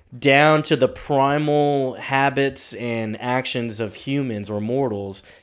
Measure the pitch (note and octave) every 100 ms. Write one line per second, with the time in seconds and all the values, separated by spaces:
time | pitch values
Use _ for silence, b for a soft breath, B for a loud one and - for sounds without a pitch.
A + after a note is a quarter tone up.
0 | _ B2 C#3 C#3 D3+ D#3 D3+ D3 B2+ -
1 | - C#3 C#3 D3 D3+ D3 D3 C#3+ C3 -
2 | - C3+ C#3 C3+ C#3 - - G2+ A#2+ A#2
3 | G#2+ G#2+ B2 B2+ B2+ B2+ A#2 G#2+ G#2+ -
4 | C3+ C#3+ C3 G#2 G2+ G#2 A2 C3 C3 G2+
5 | G2 F#2+ - b